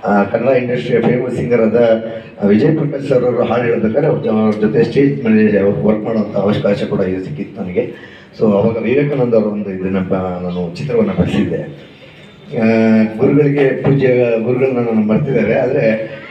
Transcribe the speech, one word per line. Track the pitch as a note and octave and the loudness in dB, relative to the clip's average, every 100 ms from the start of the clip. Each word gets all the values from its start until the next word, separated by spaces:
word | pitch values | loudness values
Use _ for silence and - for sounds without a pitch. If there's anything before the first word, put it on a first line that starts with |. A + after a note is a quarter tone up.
| - | 0
ಆ, | G2+ | 0
ಕನ್ನಡ | G2+ A2+ A#2+ C3 | 0 0 2 0
ಇಂಡಸ್ಟ್ರಿಯ | B2 B2 B2 A#2+ | 0 -4 0 0
ಫೇಮಸ್ | - - - - | 2 0 -2 -4
ಸಿಂಗರ್ | A2 A#2+ | 0 2
ಆದ | A2+ A2+ A#2 A2 A2+ - - - G2+ | 2 2 2 2 -2 -10 -14 -4 2
ವಿಜಯ್ | G#2+ D3 - | 4 4 2
ಪ್ರಕಾಶ್ | C#3+ C3+ - | -2 -4 0
ಸರ್ | B2+ | 0
ಅವರು | B2 A#2+ | 2 0
ಹಾಡು | A2+ A#2+ | 0 0
ಹೇಳ್ಬೇಕಾದ್ರೆ | A#2+ G#2+ G#2+ C#3 - | 0 0 0 0 0
ಅವ್ರ | - | 0
ಜೊ-, | A2+ | 0
ಅವ್ರ | G#2+ G#2+ G2+ | 0 0 0
ಜೊತೆ | G#2+ A#2+ | 0 2
ಸ್ಟೇಜ್ | A2+ C3+ C#3 - A2+ | 2 2 2 0 2
ಮೇಲೆ | A2 G#2+ G2+ | 4 4 4
ವರ್ಕ್ | G2 - G#2+ G#2+ | 2 0 0 0
ಮಾಡೋಂಥ | A#2+ A2 G2+ G2+ | -2 -2 -2 -2
ಅವಕಾಶ | G2 G#2 G#2 G2+ | 0 0 0 -2
ಕೂಡ | A2+ G2+ | -2 -2
ಇದು | F#2 F#2+ - | -2 -4 -6
ಸಿಕ್ಕಿತ್ತು | D2+ G2 - | -8 -10 -10
ನನಗೆ. | F#2 F#2 B2+ - - - - - | -6 -4 -4 -10 -18 -20 -20 -2
So | A2 | 0
ಅವಾಗ | G2 G#2+ A2+ | 2 0 -2
ವಿವೇಕಾನಂದ | A2 C3+ C#3+ C#3 A#2+ | 0 0 0 0 0
ಅವರ | A2+ | 2
ಒಂದು | G#2 G#2 G2 | 0 -4 -6
ಇದನ್ನ | F#2 F#2 F#2+ | -6 -4 -4
ಬ-, | F2 F#2 F#2 F2+ | -2 -4 -4 -6
ನಾನು | F2+ F2 F2 E2 | -6 -6 -8 -8
ಚಿತ್ರವನ್ನ | - A#2+ G2+ | -4 0 0
ಬಿಡಿಸಿದ್ದೆ. | F2+ F2 - - - - - - - - - - - - | 0 -2 0 -2 -4 -8 -14 -20 -20 -20 -20 -20 -20 -10
ಆ, | B2+ A2 A2+ A2+ A2 G#2+ - | -2 2 4 4 4 2 2
ಗುರುಗಳಿಗೆ | C3+ C#3+ D3 C#3+ C3+ A#2+ | 2 4 2 4 2 2
ಪೂಜ್ಯ | D3 - B2+ B2 A#2+ A2+ | 0 2 4 4 2 0
ಗುರುಗಳನ್ನ | A2 B2 C3 B2 | 0 0 0 0
ನಾನು | A#2 | 0
ಮರ್ತಿದ್ದಾರೆ, | A2 G#2 G#2+ - A#2+ G#2 C3+ | 0 0 0 0 0 0 0
ಆದ್ರೆ, | B2+ C#3+ A2+ A2 - - - | 0 0 0 0 -4 -12 -16